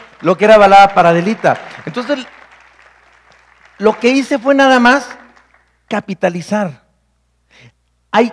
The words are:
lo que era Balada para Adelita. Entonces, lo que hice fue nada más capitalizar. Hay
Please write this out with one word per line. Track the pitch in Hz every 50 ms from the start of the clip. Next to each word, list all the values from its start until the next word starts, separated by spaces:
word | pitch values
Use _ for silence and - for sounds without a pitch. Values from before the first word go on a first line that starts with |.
| - - _ -
lo | 147 165 190
que | - 202
era | 214 220 214
Balada | 202 196 196 196 196 196
para | 196 190 170 170
Adelita. | 170 170 175 208 226 - - 156 120 - - - - - -
Entonces, | - - 247 240 247 285 262 240 - - - - _ _ _ _ _ _ _ _ _ _ _ _ _ _ _ _ _ _ _ _ _ _ _ _ _ _ -
lo | 202 214 208 -
que | 240 240
hice | 262 277 254 - 294 247
fue | 208 277 277
nada | 269 277 262 262 247
más | 240 240 262 285 247 - - - - _ _ _ _ _ _ _ _ _ _ _ _ -
capitalizar. | 226 208 - - 185 - - 180 175 180 156 - 208 214 202 160 131 - _ _ _ _ _ _ _ _ _ _ _ _ _ _ _ _ - 120 _ _ _ _ _ _ _ _
Hay | - 214 247 226